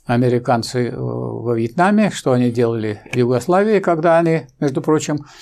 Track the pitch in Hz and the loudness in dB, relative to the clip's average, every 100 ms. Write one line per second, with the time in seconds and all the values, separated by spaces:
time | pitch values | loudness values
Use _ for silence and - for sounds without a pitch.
0 | - 120 127 123 123 117 113 127 120 - | -4 0 2 0 0 -2 -2 -4 -4 -4
1 | 123 120 123 113 113 117 113 - 185 208 | -8 -6 -8 -8 -4 -2 -2 0 2 2
2 | 202 - 139 123 123 113 117 117 107 101 | 2 0 0 2 2 2 0 0 -4 -8
3 | - 127 120 123 123 185 214 202 190 165 | -6 -2 0 0 0 0 2 2 0 0
4 | 170 165 170 160 - _ 147 139 156 156 | 4 4 4 0 -4 _ -4 -2 0 0
5 | 151 147 - - | 0 -6 -8 -20